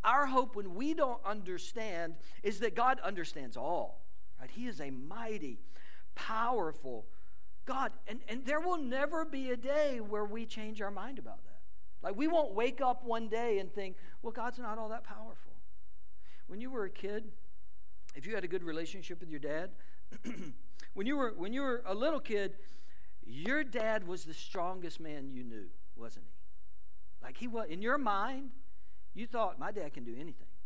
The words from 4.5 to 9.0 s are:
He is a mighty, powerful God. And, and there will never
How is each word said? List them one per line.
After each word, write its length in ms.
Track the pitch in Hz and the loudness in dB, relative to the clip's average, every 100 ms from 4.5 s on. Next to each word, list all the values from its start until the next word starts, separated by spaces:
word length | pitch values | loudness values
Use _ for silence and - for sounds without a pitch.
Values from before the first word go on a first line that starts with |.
He 160 | - 247 | -2 -2
is 140 | 165 | -2
a 100 | 143 | -2
mighty, 680 | 131 139 202 226 214 147 117 - - - - - | -2 -2 -2 -2 -2 0 -2 -2 -2 0 0 -2
powerful 920 | - - 220 233 247 160 151 135 117 104 - - - - - | -2 0 2 2 2 2 0 0 0 0 0 0 0 0 0
God. 280 | - 262 247 - - | 0 0 2 0 0
And, 140 | 226 - | -2 0
and 160 | 233 | 0
there 160 | 254 302 | 0 2
will 160 | 349 349 | 2 2
never 480 | 262 262 | 0 0